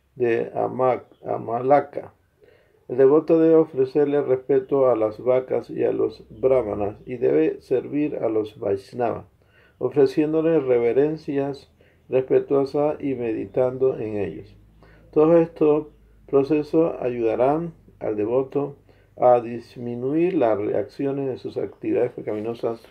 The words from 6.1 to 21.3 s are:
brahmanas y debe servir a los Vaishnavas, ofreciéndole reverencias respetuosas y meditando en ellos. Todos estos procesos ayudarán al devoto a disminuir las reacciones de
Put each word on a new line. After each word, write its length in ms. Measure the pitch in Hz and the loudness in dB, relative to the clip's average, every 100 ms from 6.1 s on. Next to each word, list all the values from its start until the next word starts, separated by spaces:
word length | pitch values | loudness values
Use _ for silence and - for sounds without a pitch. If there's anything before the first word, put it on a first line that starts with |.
| - - | -6 -20
brahmanas 640 | 107 131 131 107 104 104 - 123 | -2 0 2 0 -4 -6 -8 -12
y 120 | 120 | -4
debe 440 | 131 147 156 - | 0 2 0 -2
servir 540 | - 123 120 143 147 - | -4 -4 -2 -4 -4 -4
a 140 | 113 | -2
los 280 | 110 107 - | -2 -4 -6
Vaishnavas, 680 | 101 98 - 120 113 98 - _ _ _ _ - | -4 -4 -6 -4 -4 -4 -12 _ _ _ _ -6
ofreciéndole 840 | 127 139 135 160 151 160 160 160 | -2 2 2 2 0 0 2 2
reverencias 1080 | 127 120 120 123 151 156 - 139 139 135 - _ _ _ - | 2 2 2 2 0 -2 -6 -4 -4 -8 -16 _ _ _ -4
respetuosas 880 | 127 131 131 - 139 139 147 151 - | -2 2 0 2 0 0 -2 -2 -2
y 140 | 143 123 | -6 -4
meditando 840 | 117 110 101 131 127 131 131 156 | -4 -6 -4 -2 -2 0 -2 -2
en 160 | 107 104 | -6 -6
ellos. 400 | 92 - - - _ _ - - - | -6 -8 -16 -20 _ _ -20 -20 -4
Todos 240 | 151 156 170 | 2 6 6
estos 520 | 165 - 151 151 151 _ _ _ - | 4 2 2 2 -2 _ _ _ -2
procesos 640 | 139 135 151 147 160 165 - | 0 2 0 0 0 0 -2
ayudarán 720 | 123 123 113 107 131 156 170 - _ - | -4 -2 -2 2 2 0 -4 -12 _ -10
al 160 | 113 104 | -6 -2
devoto 640 | 104 127 135 143 143 - _ _ _ - | 0 0 -2 -4 -4 -8 _ _ _ 0
a 240 | 123 123 | 4 4
disminuir 920 | 113 120 - 131 120 120 131 156 180 | 2 -10 -12 -12 -10 -6 -4 0 0
las 240 | 156 117 101 | 0 0 0
reacciones 720 | 107 104 101 - 139 139 | -2 -4 -4 -6 -6 -4
de 100 | 135 | -6